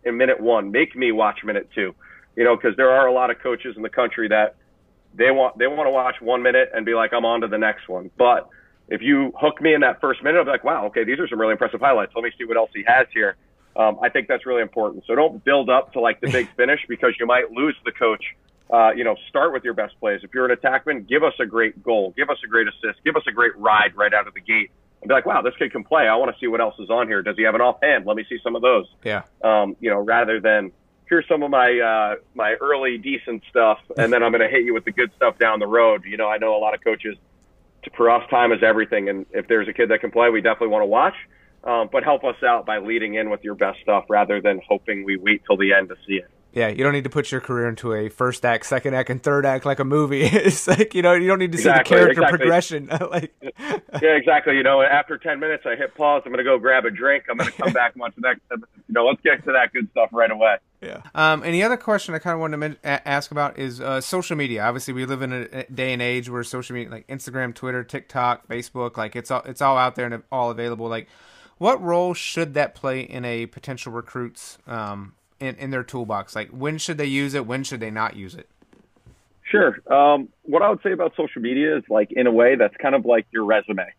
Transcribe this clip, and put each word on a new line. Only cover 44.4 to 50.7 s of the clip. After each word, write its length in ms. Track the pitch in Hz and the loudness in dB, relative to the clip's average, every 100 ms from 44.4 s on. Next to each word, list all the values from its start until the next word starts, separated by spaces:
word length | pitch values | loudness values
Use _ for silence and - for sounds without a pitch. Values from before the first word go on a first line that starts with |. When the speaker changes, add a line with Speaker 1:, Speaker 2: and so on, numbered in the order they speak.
Speaker 1:
than 200 | 101 95 - | 0 -2 -2
hoping 360 | 101 - 101 98 | -4 -2 -8 -4
we 100 | 95 | -4
wait 280 | 98 104 - | 0 -2 0
till 100 | 98 | 2
the 160 | 98 | 4
end 160 | 98 92 | 4 2
to 60 | 95 - | -10 -6
see 80 | 98 | -6
it. 120 | - _ _ | -6 _ _
Speaker 2:
Yeah, 160 | 120 113 | -2 -2
you 160 | 107 | 0
don't 80 | 135 | 0
need 120 | 143 131 | 0 -4
to 40 | |
put 220 | 147 135 | -4 -4
your 80 | 135 | -8
career 260 | - 123 117 | -6 -4 -4
into 260 | 113 117 | -4 -4
a 160 | 110 107 | -4 -4
first 360 | - 127 120 123 | -2 -4 0 -2
act, 200 | 117 - | -2 -2
second 260 | 131 143 | -4 -2
act, 160 | 131 131 | -4 -4
and 140 | 131 | -4
third 200 | - 143 139 | 0 0 2
act 200 | 131 139 | 0 -2
like 140 | 135 | -4
a 60 | 131 | 0
movie. 360 | 147 147 139 | 0 0 0
<laughs> 100 | - | 2
It's 340 | 202 196 - | 2 2 0
like, 260 | - | 0